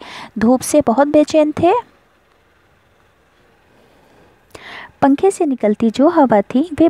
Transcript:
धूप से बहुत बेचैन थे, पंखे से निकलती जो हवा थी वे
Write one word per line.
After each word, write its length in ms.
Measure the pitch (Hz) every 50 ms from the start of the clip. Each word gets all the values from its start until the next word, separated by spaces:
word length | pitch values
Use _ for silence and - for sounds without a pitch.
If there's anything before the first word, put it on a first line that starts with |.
| - - - - - - - 208
धूप 220 | 220 233 254 247
से 200 | - - - 302
बहुत 260 | - 233 226 269 294
बेचैन 440 | 294 302 302 294 - 320 311 302 302
थे, 220 | - - 330 349 427 480 - _ _ _ _ _ _ _ _ _ _ _ _ _ _ _ _ _ _ _ _ _ _ _ _ _ _ _ _ _ _ _ _ _ _ _ _ _ _ _ _ _ _ _ _ _ _ _ _ _ _ _ _ _ _ - - - - - - - _ -
पंखे 300 | 277 277 277 - 381 392
से 140 | - - 349
निकलती 440 | 285 262 - - 208 208 - 233 226
जो 180 | - - 277
हवा 340 | 339 349 330 277 233 220 202
थी 280 | - - - 254 330 359 294 -
वे 100 | 320